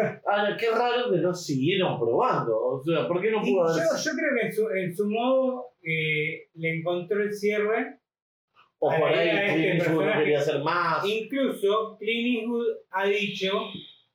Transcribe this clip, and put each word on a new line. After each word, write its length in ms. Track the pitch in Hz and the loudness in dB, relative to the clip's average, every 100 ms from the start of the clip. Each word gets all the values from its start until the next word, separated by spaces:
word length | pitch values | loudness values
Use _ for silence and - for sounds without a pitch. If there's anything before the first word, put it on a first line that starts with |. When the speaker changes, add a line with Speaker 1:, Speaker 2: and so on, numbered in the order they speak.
| 196 - - | -2 -2 0
Speaker 1:
Ahora, 300 | 202 208 - | 0 0 0
qué 80 | 226 | 0
raro 400 | 226 240 240 208 | 2 2 0 2
que 60 | 180 | 2
no 140 | 175 | 2
siguieron 640 | 170 - 135 147 196 - - | -2 -2 0 2 2 0 0
probando. 640 | 113 151 254 131 117 110 | 0 2 2 0 0 0
O 220 | 123 135 | 0 -2
sea, 240 | 147 156 - | 0 0 0
¿por 120 | 175 | 0
qué 100 | 214 | 0
no 80 | 214 | 0
Speaker 2:
Y 60 | 240 | 2
Speaker 1:
pudo 160 | 190 165 | 2 2
haber 160 | 220 | 2
Speaker 2:
yo, 120 | 330 - | 2 0
yo 60 | 311 320 | -2 -2
creo 140 | 311 240 | 0 0
que 60 | 208 | -2
en 60 | |
su, 160 | 214 214 | -2 -2
en 260 | 190 175 208 | 0 -4 -2
su 120 | 208 | -2
modo, 560 | 220 254 262 254 247 - _ | 0 2 2 2 -2 -10 _
eh, 640 | 160 160 156 151 156 160 - | -4 -2 0 0 -2 -6 -14
le 240 | 160 165 165 | -6 -4 -2
encontró 420 | 165 180 175 208 | -2 -2 -2 -2
el 100 | 208 | -2
cierre 640 | 202 208 208 208 240 269 - _ _ _ _ _ _ _ - | 0 0 0 0 -2 -4 -10 _ _ _ _ _ _ _ -2
Speaker 1:
O 140 | 147 | 0
Speaker 2:
a 60 | 160 | 2
Speaker 1:
por 120 | 160 | 2
Speaker 2:
la 80 | 160 | 2
Speaker 1:
ahí 100 | 170 | 2
Speaker 2:
idea 60 | 196 | 2
de 60 | 196 | 0
este 80 | 156 | 2
Speaker 1:
Clint 180 | 180 | 2
Eastwood 180 | 165 165 | 2 2
no 40 | 160 | 2
Speaker 2:
personaje. 240 | 151 151 | 2 2
Speaker 1:
quería 140 | 147 143 | 2 2
hacer 200 | 147 143 | 2 0
más. 420 | 156 175 165 156 202 | 0 0 0 0 -2
Speaker 2:
Incluso 880 | 220 220 269 240 - 196 214 214 - | -4 -4 0 0 0 0 2 -2 -6
Clint 400 | 214 233 240 226 | -4 -2 0 -2
Eastwood 280 | 226 233 233 - - | -2 -2 -2 -4 -6
ha 140 | 190 202 | -2 0
dicho 460 | 208 202 - 190 208 - - - - _ | 0 -2 -4 -2 -2 -4 -12 -16 -20 _